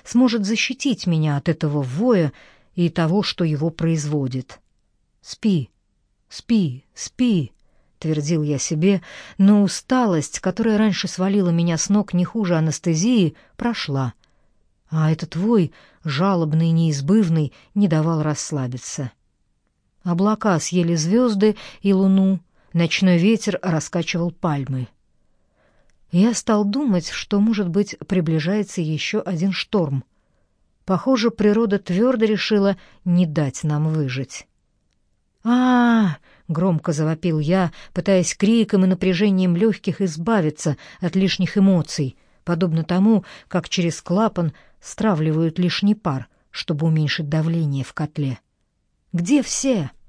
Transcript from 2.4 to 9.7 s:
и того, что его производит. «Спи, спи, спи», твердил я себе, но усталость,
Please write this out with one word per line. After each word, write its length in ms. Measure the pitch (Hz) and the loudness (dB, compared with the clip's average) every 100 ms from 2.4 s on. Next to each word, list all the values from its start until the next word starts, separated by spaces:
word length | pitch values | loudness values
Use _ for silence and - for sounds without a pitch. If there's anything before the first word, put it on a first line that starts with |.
| - _ _ | -18 _ _
и 160 | - 175 | -2 -2
того, 320 | 165 160 190 | 0 0 0
что 220 | - - | -2 -2
его 260 | 170 151 160 | -2 0 -2
производит. 880 | 160 165 165 147 151 135 131 - - _ _ _ _ _ _ - | -2 -2 -2 -2 -2 -2 -6 -10 -16 _ _ _ _ _ _ -20
«Спи, 440 | - 220 180 120 _ _ _ _ _ _ | -4 0 0 -2 _ _ _ _ _ _
спи, 560 | - - 226 170 127 - | -12 -2 0 0 -4 -14
спи», 580 | - - - 247 190 127 _ _ _ _ - | -16 -12 -2 0 0 -2 _ _ _ _ -10
твердил 440 | 156 151 143 165 | -4 -4 -2 0
я 160 | 147 143 | 0 -2
себе, 420 | - 156 180 196 - - - - | -4 0 2 0 -2 -18 -10 2
но 240 | 196 208 | 4 6
усталость, 760 | 202 | 4